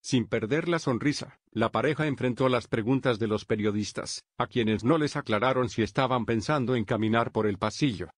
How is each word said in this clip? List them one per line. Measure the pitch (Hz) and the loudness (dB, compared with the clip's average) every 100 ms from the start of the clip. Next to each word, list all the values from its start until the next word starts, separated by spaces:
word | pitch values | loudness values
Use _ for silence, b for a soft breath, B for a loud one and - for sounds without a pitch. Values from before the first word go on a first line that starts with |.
Sin | - 127 110 | 0 0 0
perder | 117 107 147 165 | -2 -2 -2 0
la | 165 | -2
sonrisa, | 147 117 143 139 - - _ | 0 0 0 -2 -8 -18 _
la | 110 113 | -2 0
pareja | 113 131 151 151 | 2 0 0 -2
enfrentó | 131 127 113 131 | 0 -2 2 2
las | 123 - | 2 0
preguntas | 113 107 135 131 110 | -2 2 2 2 0
de | 110 | 0
los | 107 - | -2 -2
periodistas, | 107 104 104 101 - - - _ - | 0 0 0 -4 -6 -8 -10 _ -6
a | 120 | -4
quienes | 123 110 104 | 0 2 2
no | 117 160 | 2 2
les | 147 147 | 2 -2
aclararon | 139 107 123 127 120 | -2 2 2 2 0
si | - | 0
estaban | 107 - 131 127 104 | 0 2 2 0 0
pensando | 113 101 151 117 123 | -2 0 -2 0 -2
en | |
caminar | 104 117 110 113 104 | 0 0 2 2 2
por | 117 107 | 0 0
el | 104 | 0
pasillo. | 107 - 147 95 87 | -4 0 -2 -2 -10